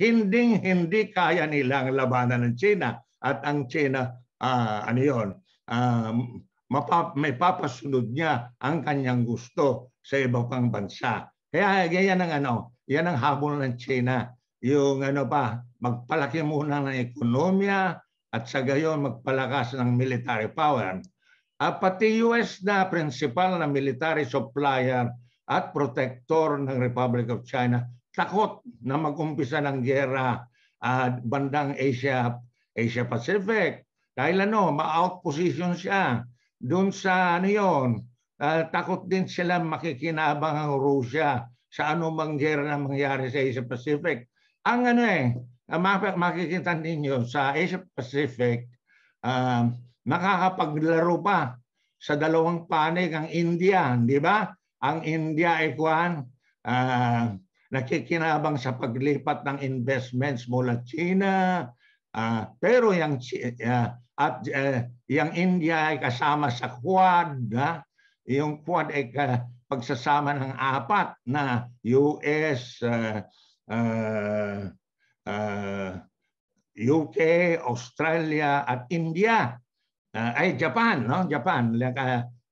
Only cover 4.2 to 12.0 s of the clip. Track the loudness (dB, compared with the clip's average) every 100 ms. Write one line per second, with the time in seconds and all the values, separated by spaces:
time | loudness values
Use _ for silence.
4.2 | _ -4 0 2 0 -2 -2 2 2 2
5.2 | -2 -6 _ _ -4 0 2 2 0 -2
6.2 | -4 -8 -20 _ -4 -2 2 2 0 -2
7.2 | -2 0 0 0 -4 -6 -2 -2 0 -2
8.2 | 0 0 -4 -6 -2 -2 -2 -2 0 0
9.2 | 0 -4 -6 0 0 0 -8 _ -4 0
10.2 | 0 0 -2 0 0 -2 -6 -4 -4 -4
11.2 | -6 _ _ 0 2 2 2 2